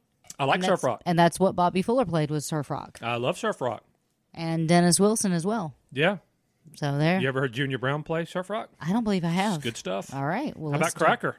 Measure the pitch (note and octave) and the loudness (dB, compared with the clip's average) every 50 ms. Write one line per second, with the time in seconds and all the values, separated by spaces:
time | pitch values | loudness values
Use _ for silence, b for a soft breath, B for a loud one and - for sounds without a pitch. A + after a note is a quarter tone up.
0 | _ _ _ _ _ _ - - C#3 C3+ E3 F#3+ F#3 G3 F#3 E3 - C3+ A2+ - | _ _ _ _ _ _ -6 -4 0 2 2 2 2 2 0 2 2 -2 -2 -2
1 | - - F3 E3 E3+ E3+ - - F#3 F#3+ B2+ - F3 F3 E3+ F#3 F3+ - A#3 C4+ | -2 0 4 6 6 4 4 4 2 2 2 2 0 2 2 0 0 0 2 0
2 | B3+ E3+ E3 E3 D3+ C#3+ D3+ D3+ C#3 - - D#3 C#3 - D3+ - - - - - | 0 0 0 0 0 0 -2 -4 -4 -4 -4 -4 -4 -4 -6 -8 -8 -12 -14 -8
3 | - A#2 A#2+ A#2+ A#2+ C3+ F#3 - - A3 G3 - C#3 B2 G#2+ A2 - _ _ _ | -6 -4 -2 -2 -2 -2 -2 -2 -2 -4 -2 -2 -2 -4 -4 -6 -10 _ _ _
4 | _ _ _ _ _ _ _ - E3 E3 E3 E3 E3 D#3 F3 F3 F3 F3 E3+ - | _ _ _ _ _ _ _ -8 -6 -4 -2 -2 2 4 4 6 6 6 6 6
5 | G3 G#3 A3 A3 - G3+ F3+ E3+ D#3+ G3 A3 A#3 F#3 D3+ - _ _ _ - B2+ | 4 4 4 2 2 0 0 0 0 -2 -2 -2 -4 -6 -8 _ _ _ -2 2
6 | D3 F3+ G#3 E3+ - _ _ _ _ _ _ _ _ D#3 - - D#3 C#3+ C#3+ C#3+ | 2 2 2 0 -8 _ _ _ _ _ _ _ _ -20 -10 -6 -4 -2 0 2
7 | D3+ D#3+ F3+ F#3+ F#3 C3+ C3 C3 C#3 C3+ G#2+ B2 C#3+ C3+ C3+ B2 A2 C3 C#3 D#3 | 2 2 2 2 2 0 0 0 -2 -2 -2 -2 -2 -2 -2 -2 -2 -2 -2 -2
8 | D3+ - E3 E3 E3+ D#3 - F#3 F3+ - G3+ A3 - - _ _ - D#3 F#3+ A#3+ | -4 -4 -4 -4 -4 -4 -6 -8 -6 -6 -6 -8 -8 -10 _ _ -4 -2 0 0
9 | A#3 G#3+ G3+ F#3 E3+ E3+ E3 F#3 F#3+ A3 G3 D#3 C3+ A#2 A2+ - - F3+ F#3 G3 | 0 0 0 0 0 0 0 0 0 0 -2 -2 -4 -6 -6 -6 -8 -6 -6 -6
10 | F#3 - - C3+ C#3 C#3+ E3+ A3 D4+ B3+ - - D#3 D3+ C#3+ D3 D#3 E3+ - - | -6 -8 -6 -4 -4 -2 -2 -4 -4 -6 -8 -8 -6 -4 -2 0 0 -2 0 2
11 | E3 D#3+ A3+ - - D3+ - | 2 2 2 2 -2 -6 -8